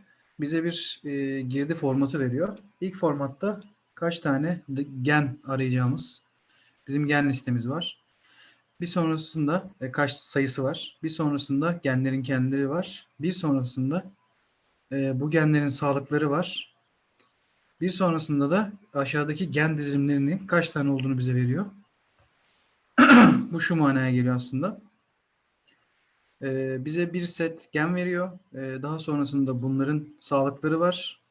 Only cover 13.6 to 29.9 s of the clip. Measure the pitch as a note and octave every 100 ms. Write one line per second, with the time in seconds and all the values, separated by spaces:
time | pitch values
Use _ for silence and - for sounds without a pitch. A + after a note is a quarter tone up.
13.6 | B2 C3 C3 F3 - _ _ _ _ _
14.6 | _ _ - C#3 C3+ C3 D3 D#3+ D#3 D3+
15.6 | C#3+ C3 C#3+ C#3 C3+ D3 D3+ D3+ F3+ -
16.6 | - _ _ _ _ _ _ _ _ _
17.6 | _ - F3+ F3+ F3+ D#3+ D#3 C#3+ C#3+ F#3
18.6 | G#3 - _ C#3+ C3+ D3 D3 D3+ F3 C#3+
19.6 | D#3+ D#3 C#3+ C#3+ C#3+ C#3+ C#3 F#3+ - F3
20.6 | E3+ D3+ C#3 C3+ C3+ B2+ B2+ B2 B2 D3+
21.6 | G3+ - _ _ _ _ _ _ _ _
22.6 | _ _ _ - C#4+ A#3+ G#3+ - - E3
23.6 | - E3 C#3+ C3+ C3 B2+ B2 B2+ - C3
24.6 | F#3 F#3+ - _ _ _ _ _ _ _
25.6 | _ _ _ _ _ _ _ - C3+ C3
26.6 | C3+ C3 C#3+ E3 F3 F3 F3 - E3 E3
27.6 | - D3+ D#3+ F3+ F3+ F3 F3+ F3+ _ C3+
28.6 | C3+ C3 C#3+ D#3 D#3 D3 C#3 C#3+ C3 B2
29.6 | C3 C3+ C3+